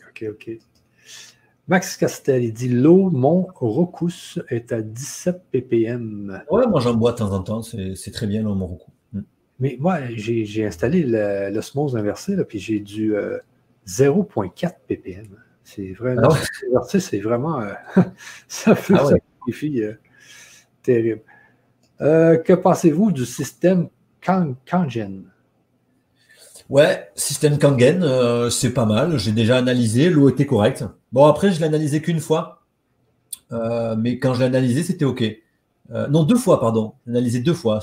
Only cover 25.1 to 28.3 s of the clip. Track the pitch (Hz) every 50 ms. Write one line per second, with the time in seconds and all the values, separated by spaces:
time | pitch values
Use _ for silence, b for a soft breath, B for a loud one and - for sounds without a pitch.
25.1 | 95 95 - - _ _ _ _ _ _ _ _ _ _ _ _ _ _ _ _
26.1 | _ B B B B B B B B B B - 131 139 156 175 - - - -
27.1 | - - - - 139 - 151 147 143 - 160 143 135 120 123 139 175 185 175 139
28.1 | 131 127 123 120